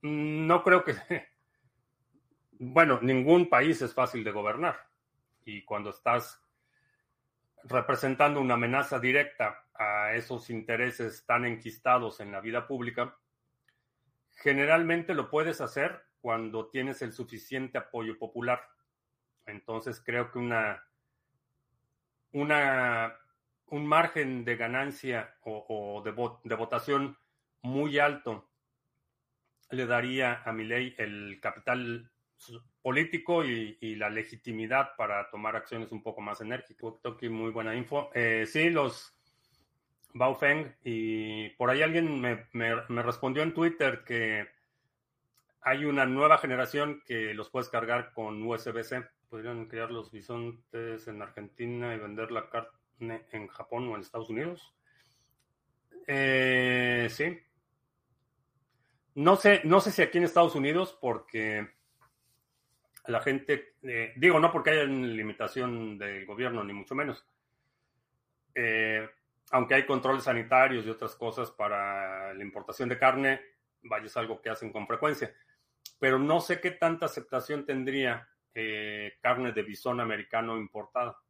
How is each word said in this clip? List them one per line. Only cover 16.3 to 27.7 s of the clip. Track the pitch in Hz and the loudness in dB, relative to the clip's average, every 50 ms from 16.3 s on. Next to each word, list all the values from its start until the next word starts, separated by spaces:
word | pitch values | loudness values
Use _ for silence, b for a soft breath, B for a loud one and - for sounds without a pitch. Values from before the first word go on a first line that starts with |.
| 113 113 113 110 107 110 110 110 | -2 -2 -4 -6 -6 -8 -8 -6
tienes | - 135 127 135 139 - | -6 -6 -4 -4 -6 -8
el | 135 117 | -8 -10
suficiente | 110 - 123 - 117 107 - - 131 131 131 127 - - | -8 -12 -12 -12 -12 -18 -14 -8 -8 -8 -8 -4 -6 -8
apoyo | - - - 117 113 110 110 | -8 -6 -8 -8 -6 -6 -8
popular. | - 113 110 - 120 120 123 123 123 - - _ _ _ _ _ _ _ _ _ _ _ _ _ _ _ | -10 -12 -10 -8 -6 -2 0 -2 -2 -2 -18 _ _ _ _ _ _ _ _ _ _ _ _ _ _ _
Entonces | - 104 101 _ - 113 113 - 127 113 - _ | -16 -16 -14 _ -8 -8 -6 -6 -8 -10 -8 _
creo | - 117 120 120 120 | -4 -2 -2 -2 -2
que | - 127 | -4 -6
una, | 120 120 117 113 110 104 98 - - _ _ _ _ _ _ _ _ _ _ _ _ _ _ _ _ _ _ _ _ _ _ _ _ _ _ _ _ _ | -4 0 0 0 0 0 -4 -6 -12 _ _ _ _ _ _ _ _ _ _ _ _ _ _ _ _ _ _ _ _ _ _ _ _ _ _ _ _ _
una, | - 143 143 151 151 147 143 139 135 131 127 123 117 113 113 113 - - _ _ _ _ _ _ _ _ _ | -4 -2 2 2 4 4 4 4 4 4 2 2 2 0 -2 -4 -6 -12 _ _ _ _ _ _ _ _ _
un | _ 151 147 147 | _ -8 -6 0
margen | 147 156 160 170 165 - 160 147 131 131 123 117 | 4 6 6 4 4 0 -2 -2 -2 -2 -4 -2
de | 120 120 | -2 -2
ganancia | 113 117 117 123 131 139 143 139 - - 131 123 113 107 - _ _ | -2 -2 -2 -2 -2 -2 -4 -6 -8 -6 -4 -4 -4 -4 -8 _ _
o, | _ 117 107 107 - - | _ -10 -10 -10 -8 -8
o | 113 107 104 101 101 104 | -8 -6 -6 -6 -8 -6
de | 101 110 104 | -8 -8 -4
vo-, | 117 120 117 117 - _ | -4 -4 -4 -6 -10 _
de | 113 113 | -6 -4
votación | 110 117 113 123 117 - - 143 139 139 139 139 _ _ _ _ _ _ _ _ _ | -4 -2 -2 -2 -4 0 0 0 0 0 -2 -8 _ _ _ _ _ _ _ _ _
muy | - 123 | -8 -4